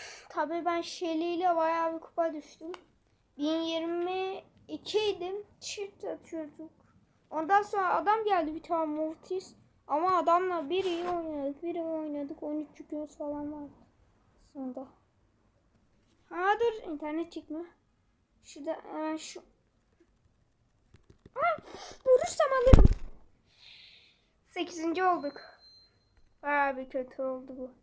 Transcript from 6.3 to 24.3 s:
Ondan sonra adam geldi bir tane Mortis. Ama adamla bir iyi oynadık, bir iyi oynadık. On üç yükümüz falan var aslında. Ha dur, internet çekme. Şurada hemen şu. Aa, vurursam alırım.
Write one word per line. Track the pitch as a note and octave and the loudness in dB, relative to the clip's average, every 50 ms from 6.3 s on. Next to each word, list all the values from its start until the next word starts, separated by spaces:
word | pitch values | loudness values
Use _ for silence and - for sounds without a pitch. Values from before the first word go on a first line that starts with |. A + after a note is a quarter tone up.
| E4+ D#4+ D#4 D4+ - - D#4 D#4+ - _ _ _ _ _ _ _ _ _ _ _ | -8 -8 -8 -8 -12 -16 -18 -18 -18 _ _ _ _ _ _ _ _ _ _ _
Ondan | - D4+ D#4+ D4+ G4 G4+ G4+ | -6 -4 0 4 4 4 4
sonra | G4+ - G4+ F#4+ F4 - | 2 0 0 2 2 2
adam | D#4+ D#4+ G4 G#4+ A4 A4 | 2 4 2 2 2 2
geldi | G#4 G4 F4 D#4+ D4+ D#4 | 2 2 2 0 -2 -4
bir | E4 - | -8 -4
tane | - F4 E4 D#4+ | -2 0 0 0
Mortis. | D#4 D4+ D4+ D#4 D#4 D#4+ - - - F#4 F#4+ - - - - - _ _ _ _ | 0 -2 -2 -2 -4 -4 -8 -10 -8 -8 -8 -8 -10 -16 -20 -20 _ _ _ _
Ama | - C4+ D4+ E4+ F#4 F#4 | -2 0 2 2 4 2
adamla | F4 D#4 E4 E4 F4+ F#4 F#4 F4+ E4 C#4+ C4+ | 4 4 6 4 4 4 2 0 -2 -2 -2
bir | F4 F#4+ F#4+ | 0 0 0
iyi | F#4 E4+ E4+ F4 F4+ | 0 -2 -2 -2 -2
oynadık, | F4+ E4+ E4 D#4+ D#4 C#4+ C#4 C#4 C#4+ - E4+ | -2 -2 -4 -4 -4 -4 -4 -4 -6 -6 -6
bir | E4+ E4+ | -6 -4
iyi | F4 D#4+ | -4 -4
oynadık. | E4 D#4+ D#4 D#4 D4+ D4 D4 C#4+ C#4 D#4+ - - | -4 -4 -4 -4 -4 -6 -6 -6 -8 -8 -8 -6
On | D4 D4+ | -6 -4
üç | D#4 D4+ D4 - - | -6 -6 -8 -12 -18
yükümüz | D4+ - D#4 D4+ D4+ D4 - | -12 -10 -8 -8 -8 -10 -10
falan | - D4+ D4 D4 D4 D4 D4 D4+ | -8 -8 -6 -6 -6 -8 -8 -10
var | D4 D4 C#4 - - - - _ _ _ _ _ _ _ _ _ _ | -10 -12 -14 -16 -20 -20 -20 _ _ _ _ _ _ _ _ _ _
aslında. | - - - C#4+ C4 B3+ B3 B3+ C4+ C4 - _ _ _ _ _ _ _ _ _ _ _ _ _ _ _ _ _ _ _ _ _ _ - - _ _ _ | -20 -18 -12 -10 -10 -8 -8 -10 -12 -14 -16 _ _ _ _ _ _ _ _ _ _ _ _ _ _ _ _ _ _ _ _ _ _ -20 -20 _ _ _
Ha | D#4 E4+ F4+ G4 G#4+ A4 | -6 -2 0 2 2 2
dur, | A#4 A#4 A4 A4 - - D#4 | 2 0 0 -2 -6 -10 -8
internet | D4 D#4 D4+ D4+ D#4+ E4+ E4+ - | -8 -6 -4 -4 -4 -4 -6 -8
çekme. | D#4+ - - D4+ D#4+ F4 E4+ - _ _ _ _ _ _ _ _ _ _ _ _ _ _ | -12 -12 -10 -10 -10 -10 -12 -16 _ _ _ _ _ _ _ _ _ _ _ _ _ _
Şurada | - - D#4 C#4 D#4+ D#4+ - - | -20 -18 -10 -8 -6 -6 -6 -8
hemen | - - D4+ D#4 D#4 D#4 | -10 -8 -6 -4 -4 -6
şu. | D#4 - - - F4+ - _ _ _ _ _ _ _ _ _ _ _ _ _ _ _ _ _ _ _ _ _ _ _ _ _ _ _ _ _ - - _ - - _ - - - | -6 -8 -12 -14 -16 -18 _ _ _ _ _ _ _ _ _ _ _ _ _ _ _ _ _ _ _ _ _ _ _ _ _ _ _ _ _ -20 -20 _ -20 -20 _ -20 -12 -4
Aa, | A4+ D5+ F5 D#5+ - - - - - - - - - - | 0 0 2 0 0 -4 -10 -12 -12 -10 -12 -12 -4 4
vurursam | C5 B4+ B4+ E5 F5+ - - D#5 C5+ C5+ | 6 6 6 6 2 2 2 2 4 4
alırım. | C5 A#4+ C5 - - - - - - - - - - - - - _ _ _ _ _ - - - - - - - - - - _ _ _ _ | 4 10 12 12 12 12 10 8 4 -2 -8 -12 -16 -20 -20 -20 _ _ _ _ _ -20 -20 -20 -20 -20 -20 -20 -20 -20 -20 _ _ _ _